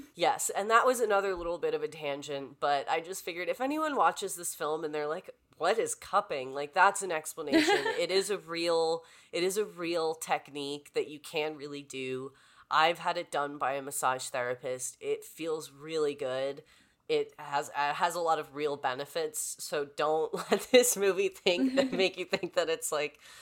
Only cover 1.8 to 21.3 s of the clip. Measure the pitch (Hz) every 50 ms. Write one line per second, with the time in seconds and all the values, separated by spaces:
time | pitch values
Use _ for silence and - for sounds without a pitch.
1.8 | 151 151 156 160 151 143 139 143 139 147 143 139 139 120 139 - 160 143 143 139
2.8 | - - 151 170 - 180 185 - - 185 165 175 180 170 170 226 262 269 302 311
3.8 | 311 302 277 233 - 180 180 - 202 180 - 175 170 - - - 160 147 156 156
4.8 | 165 147 151 151 147 147 160 190 - - - _ _ _ _ - 156 180 226 226
5.8 | 170 147 - - - - 180 202 196 - 165 135 131 135 135 143 143 143 - 180
6.8 | 185 202 196 - 196 185 165 156 - - - 165 151 147 277 320 302 339 415 427
7.8 | 415 440 - - 262 165 185 196 190 202 202 170 160 165 165 170 170 170 165 165
8.8 | 165 160 165 165 - - - - - - - 170 180 190 185 214 208 180 170 175
9.8 | 170 170 170 165 160 160 160 160 - 185 160 147 - 143 139 143 139 143 143 147
10.8 | - - - 156 - 139 151 143 - - - 156 151 156 156 135 143 147 143 143
11.8 | 143 143 131 131 131 131 131 127 135 135 - - _ _ _ - - - - 151
12.8 | 160 170 170 165 165 180 170 175 165 - - 143 143 143 143 147 147 131 139 139
13.8 | 135 143 - - 147 127 131 131 - - - 127 123 123 127 123 - 127 127 127
14.8 | - - - - - 139 143 143 - - - - 156 165 156 160 147 139 139 139
15.8 | 151 160 160 156 151 147 139 - 139 127 131 131 135 139 139 151 - _ - _
16.8 | _ _ _ _ _ - 156 147 143 147 - - 151 143 139 143 147 - - 143
17.8 | 143 143 147 - 185 175 165 175 165 160 160 151 143 143 131 147 151 147 147 139
18.8 | - 131 127 135 143 - - 170 156 156 - - - - - - - - 175 151
19.8 | 143 143 - - 151 156 156 160 156 - - 180 - - 220 202 - - - 247
20.8 | 240 247 - 196 202 196 180 190 202 185